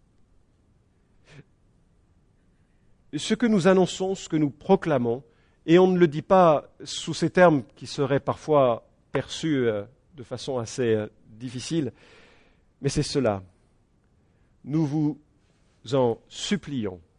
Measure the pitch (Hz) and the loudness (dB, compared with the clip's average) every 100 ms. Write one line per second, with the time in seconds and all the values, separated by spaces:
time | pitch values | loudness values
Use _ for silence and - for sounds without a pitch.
0 | _ _ _ _ _ _ _ _ _ _ | _ _ _ _ _ _ _ _ _ _
1 | _ _ _ 147 - _ _ _ _ _ | _ _ _ -20 -20 _ _ _ _ _
2 | _ _ _ _ _ _ _ _ _ _ | _ _ _ _ _ _ _ _ _ _
3 | _ 147 - 220 240 208 165 190 180 - | _ -10 -4 -2 2 2 4 4 2 -2
4 | 185 190 - 156 147 - - 190 170 139 | -6 -6 -6 -2 -2 -2 0 0 2 -2
5 | 120 123 - _ _ _ - 170 185 180 | 0 -4 -8 _ _ _ 2 4 6 4
6 | 175 147 - 190 170 143 - - - - | 2 0 2 4 6 4 -2 -16 -14 -12
7 | - - 165 - 180 147 110 - 131 - | -10 -4 -2 6 6 6 0 -14 -12 -4
8 | 135 139 - - - 147 127 113 - _ | -2 -2 -2 -6 0 2 4 0 -6 _
9 | _ 139 - - 160 139 117 107 104 _ | _ -8 -8 -6 -2 0 0 -2 -6 _
10 | _ 139 117 123 - 131 113 - 120 110 | _ -20 -16 -14 -8 -8 -8 -4 0 0
11 | 107 - - 110 127 120 - 165 127 - | -2 -12 -20 -18 -14 -12 -6 -4 -6 -8
12 | - - - _ _ _ _ _ 139 151 | -20 -20 -20 _ _ _ _ _ -6 -4
13 | 143 147 117 98 92 _ _ _ _ _ | -4 -2 -2 -2 -8 _ _ _ _ _
14 | _ _ _ _ _ _ - 156 151 156 | _ _ _ _ _ _ -6 -4 -2 -2
15 | 151 151 _ _ _ _ _ _ 113 135 | -2 -4 _ _ _ _ _ _ -4 0
16 | 123 113 _ - - 202 - 139 104 90 | 0 -2 _ -12 -6 -6 -6 -8 -8 -10
17 | _ | _